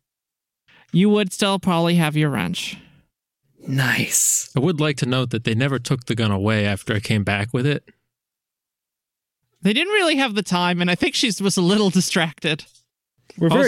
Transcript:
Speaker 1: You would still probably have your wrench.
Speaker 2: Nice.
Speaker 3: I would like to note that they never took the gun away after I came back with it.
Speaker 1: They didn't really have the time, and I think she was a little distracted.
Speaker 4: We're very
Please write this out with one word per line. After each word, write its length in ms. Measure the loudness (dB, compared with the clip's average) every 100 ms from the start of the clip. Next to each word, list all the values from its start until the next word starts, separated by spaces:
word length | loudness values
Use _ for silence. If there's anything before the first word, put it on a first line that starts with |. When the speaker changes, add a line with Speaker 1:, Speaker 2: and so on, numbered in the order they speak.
| _ _ _ _ _ _ _ _ _
Speaker 1:
You 160 | 2 4
would 220 | 2 0
still 260 | -2 -2 0
probably 380 | 0 2 2 2
have 200 | 2 0
your 140 | 0
wrench. 460 | -2 -4 -6 -8 -14 -20 _ _ _ _ _ _ _ -6
Speaker 2:
Nice. 840 | -2 0 0 0 0 0 -2 -2 -2
Speaker 3:
I 40 |
would 200 | 0 0
like 160 | -2 -2
to 80 | 0
note 240 | 0 0
that 120 | -2
they 100 | -2
never 240 | 0 0 -2
took 260 | -4 -6 -4
the 80 |
gun 160 | -2 0
away 360 | 0 0 0 0
after 280 | -2 -2
I 60 | -4
came 240 | 0 -2
back 280 | 0 -2 -2
with 140 | -2 -2
it. 180 | -2 -8 _ _ _ _ _ _ _ _ _ _ _ _ _ _ _ _ _
Speaker 1:
They 100 | 0
didn't 200 | 2 2
really 220 | 2 2 2
have 180 | 0
the 80 | -2
time, 380 | -2 0 0 0
and 100 | 0
I 40 |
think 200 | 0 0
she 160 | 0 -2 0
was 160 | -2 2
a 60 |
little 280 | 2 4 2
distracted. 760 | 2 0 -2 -2 -4 -6 -6 -8 _ _ _ _ _ _ -2
Speaker 4:
We're 100 | 2
very 160 | 4